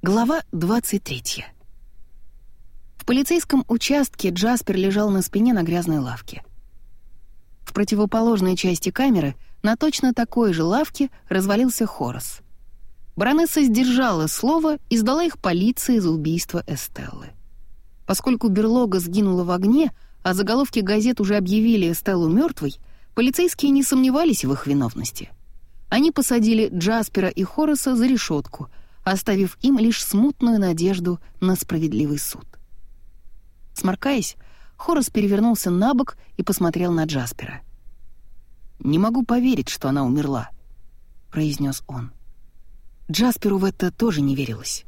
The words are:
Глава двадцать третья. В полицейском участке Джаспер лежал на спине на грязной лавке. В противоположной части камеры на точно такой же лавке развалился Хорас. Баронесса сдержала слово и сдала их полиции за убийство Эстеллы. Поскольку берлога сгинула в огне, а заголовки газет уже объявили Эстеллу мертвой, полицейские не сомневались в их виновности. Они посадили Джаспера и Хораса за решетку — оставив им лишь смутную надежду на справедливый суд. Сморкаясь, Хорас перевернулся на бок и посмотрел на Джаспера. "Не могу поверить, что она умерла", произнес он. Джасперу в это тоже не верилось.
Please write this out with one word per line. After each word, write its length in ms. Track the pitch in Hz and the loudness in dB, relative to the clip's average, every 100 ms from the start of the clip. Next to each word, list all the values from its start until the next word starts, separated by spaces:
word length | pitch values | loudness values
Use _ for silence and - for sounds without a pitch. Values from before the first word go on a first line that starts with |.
| - | 2
Глава 340 | 208 233 320 - | 2 2 0 -2
двадцать 500 | 170 170 226 - 202 | -4 0 0 0 -4
третья. 500 | - 127 - - - - - - - - - - - - - - - - - - | -4 -8 -8 -8 -10 -18 -20 -20 -20 -18 -18 -16 -18 -18 -20 -20 -18 -18 -18 -12
В 80 | |
полицейском 600 | - 254 285 339 - 269 - | 0 0 2 0 2 0 2
участке 640 | 233 - 285 277 - 190 | -2 2 0 0 -2 -2
Джаспер 480 | 175 214 240 - 190 | 0 0 0 0 0
лежал 340 | 190 196 208 | 2 2 2
на 100 | 196 | 0
спине 320 | 185 202 233 | 0 2 2
на 120 | 226 | 2
грязной 340 | 170 175 170 156 | 2 0 0 -2
лавке. 460 | 127 120 - - - - - - - - - - - - - - | -2 -6 -12 -14 -16 -18 -20 -20 -20 -20 -18 -20 -20 -20 -20 -18
В 80 | - | -8
противоположной 840 | - 202 208 208 226 226 220 185 | -4 0 0 0 2 2 2 2
части 360 | 185 185 175 - | 0 0 0 -4
камеры 440 | - 269 208 143 139 - - | 0 2 2 0 -4 -16 -6
на 100 | 208 | -2
точно 400 | 233 311 - 262 | 0 0 2 0
такой 380 | 240 233 - 226 | 0 -2 2 2
же 100 | 165 | 2
лавке 480 | 165 226 302 - 277 - - | 2 0 -2 -2 -4 -4 -4
развалился 580 | 190 196 202 254 - 220 | -2 2 2 2 0 -4
Хорас. 520 | - 123 - - - - - - - - - - - | -2 -6 -6 -10 -14 -18 -20 -20 -16 -16 -16 -14 -2
Баронесса 480 | 214 302 330 - | 2 4 2 4
сдержала 640 | 277 220 254 247 254 175 156 | 4 4 4 4 4 2 0
слово 500 | - 240 330 311 302 - | 0 2 2 2 0 0
и 60 | 233 | 2
сдала 280 | 220 285 | 2 2
их 160 | 339 - | 0 -2
полиции 580 | 196 175 202 247 - 233 | 0 2 2 0 2 2
за 120 | 180 | 2
убийство 520 | 160 151 165 - 170 - | 0 0 -2 -2 -6 -6
Эстеллы. 600 | 143 - - - - - - - - - - - - - | -8 -8 -10 -12 -12 -14 -18 -20 -18 -18 -18 -20 -20 -4
Поскольку 400 | - - 233 233 | -2 2 2 2
берлога 540 | 190 220 240 240 185 | 2 4 4 2 0
сгинула 420 | 170 185 202 180 | 0 2 2 2
в 80 | 175 | 0
огне, 400 | 180 196 262 311 - - - | 0 4 4 4 -2 -18 -6
а 120 | 180 | -2
заголовки 440 | 185 202 233 277 - | 0 2 2 2 0
газет 420 | 190 214 220 247 | 0 2 2 0
уже 160 | 196 208 | 2 2
объявили 540 | 185 208 226 226 170 | 2 2 4 4 2
Эстеллу 380 | 165 - 190 165 | 0 0 2 4
мертвой, 480 | 185 320 - 143 - - - - - | 4 2 0 -6 -6 -18 -20 -10 0
полицейские 560 | 247 262 349 - 285 | 0 4 0 2 4
не 100 | 277 | 4
сомневались 600 | 269 262 262 262 339 226 | 4 4 4 4 4 2
в 80 | 131 | 0
их 160 | 139 - | -2 0
виновности. 600 | 143 120 - 120 - - - - - - - - | 0 0 -2 -8 -8 -14 -16 -18 -20 -18 -20 -2
Они 240 | 220 302 | 2 2
посадили 580 | 302 262 240 220 226 220 | 2 2 4 4 4 2
Джаспера 540 | 180 170 226 214 - 185 | 0 0 0 0 0 0
и 160 | - | 0
Хораса 540 | 190 - 302 294 - 247 | -4 0 2 2 2 2
за 100 | 254 | 4
решетку — 640 | 254 - 151 - - 143 - - - - | 2 0 -2 -4 -12 -14 -14 -18 -8 -2
оставив 500 | 190 - 196 185 - | -2 0 0 0 0
им 160 | 262 269 | 2 4
лишь 260 | 226 220 | 4 2
смутную 540 | - 202 269 - 240 226 | 0 2 2 2 2 4
надежду 640 | 190 165 175 185 175 175 - - | 2 2 0 0 -2 -4 -8 -2
на 140 | 185 | 0
справедливый 640 | 185 - 165 160 - 151 147 | 0 0 -2 0 0 0 -2
суд. 260 | - - - - - - - - - - - - - - - | -6 -10 -14 -20 -18 -16 -16 -18 -20 -20 -18 -18 -20 -20 -16
Сморкаясь, 640 | - 190 185 269 277 180 - - - - - | -6 -4 -2 -2 -2 -2 -10 -20 -20 -20 -10
Хорас 340 | - 302 247 | -2 0 0
перевернулся 600 | 226 202 202 233 220 185 | 0 2 4 4 2 0
на 240 | 175 220 | 2 2
бок 220 | 262 285 - - - | 2 0 -6 -18 -8
и 60 | |
посмотрел 500 | 180 196 175 165 180 | -2 0 0 0 0
на 120 | 165 | 0
Джаспера. 560 | 160 143 123 - 123 131 - - - - - - - - - - - - | 0 -2 -4 -8 -12 -12 -16 -18 -18 -16 -16 -16 -16 -18 -18 -20 -20 -6
"Не 180 | - 156 | 0 2
могу 260 | 214 240 | 2 2
поверить, 440 | 240 240 254 214 127 | 2 2 4 2 -2
что 200 | - 139 | -4 -2
она 160 | 143 | 0
умерла", 460 | 131 139 143 135 107 - - - - - - - - | 2 2 0 -2 -4 -12 -16 -20 -20 -20 -20 -20 -10
произнес 540 | 156 156 143 143 135 - | -2 -2 0 -4 -4 -8
он. 240 | 131 120 - - - - - - - - - - | -10 -10 -14 -20 -20 -20 -20 -20 -18 -20 -18 -8
Джасперу 500 | 160 247 233 208 196 | 0 2 2 0 2
в 60 | |
это 280 | 190 - 180 | 0 0 -4
тоже 300 | - 226 156 | 0 0 2
не 120 | 139 | 0
верилось. 500 | 135 131 107 - - | 0 -4 -6 -8 -10